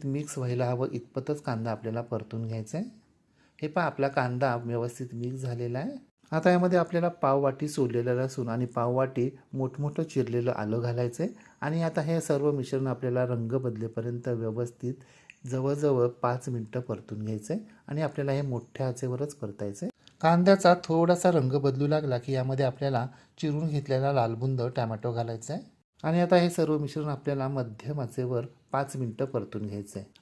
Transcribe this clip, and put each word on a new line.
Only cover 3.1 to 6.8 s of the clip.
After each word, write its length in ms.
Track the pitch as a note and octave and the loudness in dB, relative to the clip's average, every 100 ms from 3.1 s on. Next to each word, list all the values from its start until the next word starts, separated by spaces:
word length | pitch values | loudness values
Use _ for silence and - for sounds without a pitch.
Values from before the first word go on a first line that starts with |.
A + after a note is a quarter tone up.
| _ _ _ _ - | _ _ _ _ -8
हे 60 | D3+ | -6
पहा, 180 | F3+ D#3+ | -2 -2
आपला 220 | - C#3 | 0 0
कांदा 480 | C3+ B2 B2 C3+ A#2+ | 2 0 2 0 0
व्यवस्थित 520 | A#2 A#2 A#2+ - B2 | -2 -2 -2 -4 -10
मिक्स 280 | A#2 A#2+ C3 | -6 -6 -6
झालेला 380 | C3 A#2+ A#2+ B2 | -6 -4 -4 -4
आहे. 120 | G3+ C#4 - _ - | -6 -8 -14 _ -6
आता 200 | D#3 F3+ | 2 4
यामध्ये 280 | F3+ F3+ | 6 6
आपल्याला 280 | F3+ | 4